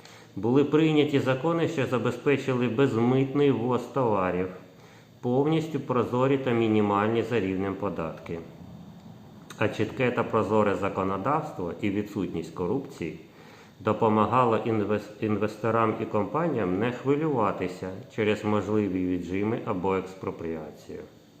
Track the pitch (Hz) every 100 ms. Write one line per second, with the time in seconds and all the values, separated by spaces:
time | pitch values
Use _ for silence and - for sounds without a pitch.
0 | - - - - 104 131 143 151 160 151
1 | 143 135 127 131 165 170 156 - 123 127
2 | 117 113 - 135 - 127 120 110 139 110
3 | 117 131 135 143 143 117 120 120 - -
4 | 123 101 92 90 92 - - - - -
5 | - - 123 127 143 160 156 139 135 123
6 | 110 123 131 139 135 117 113 107 104 101
7 | 107 117 107 120 95 92 98 92 101 85
8 | 82 78 - 82 80 - - - - -
9 | - - - - - - 107 - 107 -
10 | 123 120 110 113 98 107 104 92 98 98
11 | 95 95 101 151 151 - 87 85 107 98
12 | 101 - 87 85 80 - 90 123 135 -
13 | 82 - - - - - - - 104 107
14 | 113 107 107 120 123 110 117 113 101 107
15 | - - 110 104 104 - 117 113 113 107
16 | 107 107 98 147 175 131 95 92 117 123
17 | 127 143 160 135 104 - 92 - 92 95
18 | - - 107 104 107 107 95 107 101 92
19 | 90 90 85 92 104 117 123 98 92 95
20 | 92 - - 87 82 80 76 71 - 85
21 | - - - -